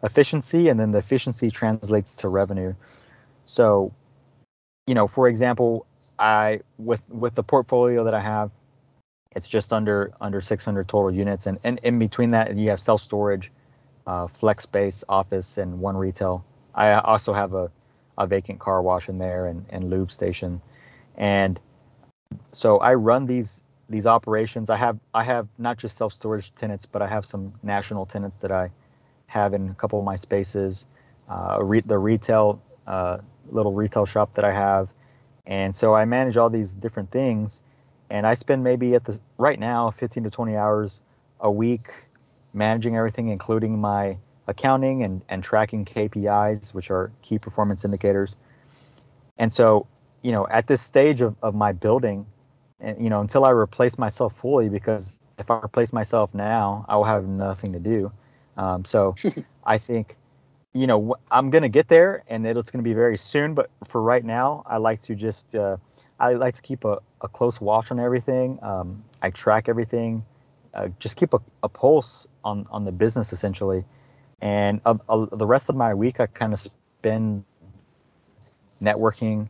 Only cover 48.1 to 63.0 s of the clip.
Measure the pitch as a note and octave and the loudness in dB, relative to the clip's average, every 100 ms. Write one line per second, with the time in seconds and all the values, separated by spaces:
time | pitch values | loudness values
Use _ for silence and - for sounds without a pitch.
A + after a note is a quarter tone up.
48.1 | G2 G2 - _ _ _ _ _ _ _ | 2 -2 -6 _ _ _ _ _ _ _
49.1 | _ _ - A#2 - A#2 G#2+ - _ _ | _ _ -2 -2 4 6 6 2 _ _
50.1 | _ B2+ A2+ G2 A2+ A2 C3+ - C#3 C#3+ | _ -2 0 2 0 2 0 2 4 6
51.1 | C#3 A#2+ G#2+ A2+ G#2 G#2 F#2 G#2+ A#2+ A#2+ | 4 0 0 -4 0 0 0 2 2 2
52.1 | G2+ G#2 - _ _ _ _ G#2+ A2 A#2 | -4 -10 -20 _ _ _ _ -12 -4 -2
53.1 | G#2+ G#2 C#3 C3+ B2 G#2+ - B2 - A#2 | 0 0 4 6 6 2 2 0 0 -6
54.1 | - A#2 - B2 C#3 A2 G2 - A2 F#2 | -2 -4 -4 -2 0 0 -2 -2 -4 -6
55.1 | - _ _ - A#2 G#2+ - A#2 A#2+ G#2+ | -18 _ _ -2 -2 0 -2 0 -2 -2
56.1 | A#2 G#2 G2+ G#2 A2+ G2+ G2+ G#2 G#2 G#2 | 0 0 -2 -2 0 0 -4 -2 0 2
57.1 | G#2+ F#2+ G2 G2 F#2+ G#2 F2+ F2 A2+ G2 | 0 -2 -4 -4 -6 -8 -6 -2 -2 -2
58.1 | - _ _ _ - F#2+ F2+ F#2+ A2+ G2 | -8 _ _ _ -8 -4 -4 0 2 2
59.1 | F#2+ G#3 - - _ - A2 - A#2 G#2+ | 0 -4 -6 -12 _ -2 -2 0 -6 -6
60.1 | - _ _ _ _ _ B2+ C3 A2 G#2+ | -14 _ _ _ _ _ -2 2 2 2
61.1 | A#2+ _ A#2 C3+ D3+ D3 A#2+ - E3 F3+ | -6 _ 2 4 4 4 2 6 8 8
62.1 | G3 - A2+ A2+ A#2 A2+ B2+ A#2 A2+ | 2 -8 -6 -2 -2 -4 -4 -2 2